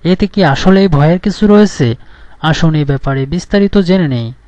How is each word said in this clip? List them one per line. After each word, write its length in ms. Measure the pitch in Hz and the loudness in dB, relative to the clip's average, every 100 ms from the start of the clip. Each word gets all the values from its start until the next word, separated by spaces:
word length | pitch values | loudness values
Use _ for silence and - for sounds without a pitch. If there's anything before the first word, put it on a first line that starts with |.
| 165 | 0
এতে 140 | 185 202 | -2 -2
কি 80 | - 165 | 0 0
আসলেই 340 | 135 190 190 196 147 | 2 2 2 2 2
ভয়ের 240 | 151 180 208 | 2 0 -2
কিছু 180 | 180 208 | -2 2
রয়েছে? 340 | 208 208 - 127 113 - - - - 156 | 4 2 0 -4 -4 -12 -20 -20 -6 -4
আসুন 240 | 156 160 156 | 0 0 0
এ 20 | 143 | -2
ব্যাপারে 300 | 139 143 135 135 | -2 -2 -4 -4
বিস্তারিত 420 | 175 - 202 202 202 175 | -6 -2 0 2 0 0
জেনে 200 | 190 160 123 | 0 0 -4
নেই। 120 | 117 127 | -6 -12